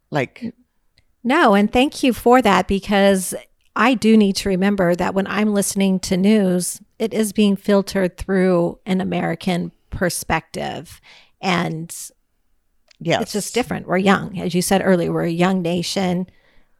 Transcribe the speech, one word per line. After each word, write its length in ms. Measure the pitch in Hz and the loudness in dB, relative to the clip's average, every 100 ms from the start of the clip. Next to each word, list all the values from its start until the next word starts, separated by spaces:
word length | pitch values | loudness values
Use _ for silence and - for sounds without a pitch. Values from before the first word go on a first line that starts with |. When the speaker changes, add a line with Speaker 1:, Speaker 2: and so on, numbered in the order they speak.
| - | -8
Speaker 1:
Like, 420 | 147 123 - 233 - _ _ _ _ _ _ | -6 -6 -8 -14 -14 _ _ _ _ _ _
Speaker 2:
No, 320 | 233 302 269 202 | -2 2 4 4
and 160 | 208 | 2
thank 320 | 247 294 - | 2 0 0
you 100 | 269 | -2
for 280 | 214 240 254 | 0 4 4
that, 260 | 220 190 185 | 4 2 0
because 680 | 196 - 202 196 190 180 - - _ _ - | -4 0 2 4 2 -2 -10 -14 _ _ -2
I 180 | 233 240 | 0 2
do 200 | 220 220 | 4 6
need 180 | 196 190 | 4 0
to 120 | 202 | -2
remember 460 | 185 196 202 170 175 | 0 0 2 0 2
that 180 | 185 190 | 0 -2
when 120 | 196 | -2
I'm 260 | 202 214 | -2 0
listening 460 | 202 208 202 196 185 | 0 -2 0 0 0
to 160 | - 180 | -2 0
news, 640 | 196 220 185 180 175 - - - | 2 4 2 0 -2 -10 -16 -8
it 140 | 214 | -6
is 180 | 202 214 | -2 -2
being 220 | 214 208 196 | 2 2 2
filtered 640 | - 196 196 196 180 - | 2 0 2 -2 -2 -4
through 600 | - 190 185 175 170 - - | -2 2 2 2 0 -4 -4
an 160 | 185 | -2
American 680 | 196 175 165 165 190 175 170 _ - | -2 -4 -4 -4 -4 -4 -6 _ -14
perspective. 1120 | - 175 - - 160 - - 143 123 165 - _ - _ _ | -4 -2 -4 -4 -6 -6 -10 -8 -10 -14 -20 _ -20 _ _
And 540 | 190 175 160 160 170 - - _ _ _ _ _ _ _ _ _ | -4 -2 -4 -6 -10 -14 -16 _ _ _ _ _ _ _ _ _
Speaker 1:
Yes. 220 | 160 131 | -2 -2
Speaker 2:
it's 100 | 226 | -2
just 200 | 208 - 226 | -6 -4 -4
different. 320 | 254 185 - | -4 -8 -2
We're 100 | 180 | 0
young. 420 | 196 190 160 - | 2 2 0 -8
As 140 | 175 | -4
you 80 | 175 | -2
said 200 | - 190 | 0 0
earlier, 280 | 185 180 165 | 2 2 0
we're 120 | 165 | -2
a 60 | 170 | -2
young 300 | 170 180 190 | 0 0 0
nation. 640 | 165 175 160 196 185 180 185 _ _ _ _ | -2 -4 -4 -4 -2 -2 -6 _ _ _ _